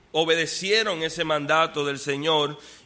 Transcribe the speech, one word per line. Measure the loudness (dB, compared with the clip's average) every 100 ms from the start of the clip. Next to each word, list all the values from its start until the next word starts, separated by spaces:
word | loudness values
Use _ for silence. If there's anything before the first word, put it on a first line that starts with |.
| _
obedecieron | -2 2 2 0 -2 0 0 0 -2
ese | -4 -4
mandato | -2 0 2 2 2 0 -4
del | -4
Señor, | -4 -2 2 2 2 -4 -16 -20